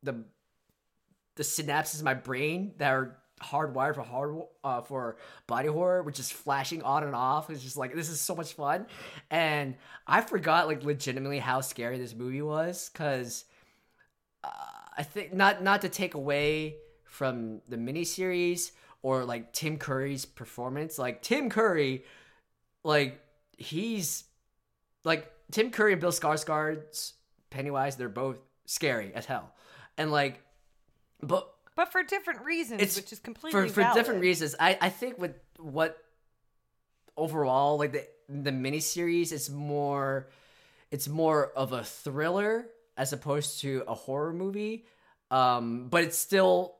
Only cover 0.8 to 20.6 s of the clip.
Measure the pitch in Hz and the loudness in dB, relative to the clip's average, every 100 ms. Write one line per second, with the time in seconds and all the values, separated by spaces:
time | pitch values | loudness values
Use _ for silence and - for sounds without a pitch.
0.8 | _ _ _ _ _ - 147 - 151 147 | _ _ _ _ _ -8 -4 -4 0 0
1.8 | 151 156 151 127 131 127 147 170 196 - | 0 -2 -2 -2 -2 -2 -2 -2 -6 -2
2.8 | 143 131 127 - _ _ - 143 156 131 | 2 2 0 -8 _ _ -6 -2 -2 0
3.8 | 139 143 117 123 143 156 - _ 139 123 | -2 -2 -6 -4 -4 -6 -10 _ -4 -4
4.8 | 117 135 120 110 - - - 120 143 151 | -4 -6 -6 -8 -16 -20 -4 -2 0 2
5.8 | 180 180 151 139 123 - - 139 135 170 | 2 2 0 -6 -8 -8 -2 0 0 -4
6.8 | 123 143 147 127 127 147 156 151 127 135 | 0 2 2 0 2 2 -2 -10 -10 -6
7.8 | 127 147 160 160 - 170 165 - 143 165 | -6 -4 -6 -4 -4 -4 -6 -4 -2 -2
8.8 | 208 - - - - 160 165 151 139 127 | -2 -14 -16 -18 -2 2 2 2 -2 -6
9.8 | - - - 175 233 196 160 160 160 147 | -14 -18 2 4 4 -2 4 4 4 0
10.8 | 139 143 139 131 135 143 120 131 131 - | -2 -2 -2 -4 -4 -4 0 -2 -2 -4
11.8 | 117 127 120 110 123 135 151 151 170 175 | -4 -4 -6 -8 -6 -4 -2 -2 -2 -4
12.8 | - - 156 135 120 - - _ _ _ | -10 -6 -2 -2 -4 -8 -12 _ _ _
13.8 | _ _ _ _ _ _ - - 58 - | _ _ _ _ _ _ -12 -10 -14 -16
14.8 | 50 - 147 202 196 185 196 196 185 202 | -16 -8 -8 -6 -6 4 4 4 2 2
15.8 | 196 - 185 147 139 143 147 156 156 151 | 2 -2 -4 -2 0 2 4 2 -2 -8
16.8 | - _ _ - 135 123 113 110 - 117 | -18 _ _ -4 -2 -2 -6 -8 -8 -6
17.8 | 117 151 170 - 185 180 175 175 - - | -4 -4 -4 -2 0 2 2 0 -4 -8
18.8 | - - 131 131 123 120 117 - 156 151 | -20 -8 0 0 0 -4 -6 -4 -4 -4
19.8 | - 131 139 139 - - 120 - | -4 -2 -2 -4 -8 -12 -16 -8